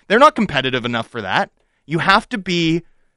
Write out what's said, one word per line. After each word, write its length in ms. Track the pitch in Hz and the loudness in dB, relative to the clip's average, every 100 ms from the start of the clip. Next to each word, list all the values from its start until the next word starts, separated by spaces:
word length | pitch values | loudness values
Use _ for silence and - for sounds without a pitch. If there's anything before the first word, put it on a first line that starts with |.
| - | -2
They're 120 | 208 | 4
not 160 | 302 | 4
competitive 520 | 302 202 147 131 127 120 | 4 -2 -2 -2 -2 -2
enough 200 | 120 110 | -4 -6
for 140 | 120 | -8
that. 300 | 95 117 196 _ _ _ | -4 -2 -4 _ _ _
You 140 | - 160 | -8 -4
have 280 | 156 202 - | 2 0 0
to 80 | 226 | -8
be 460 | 190 175 165 165 - _ _ | -4 -2 0 -2 -6 _ _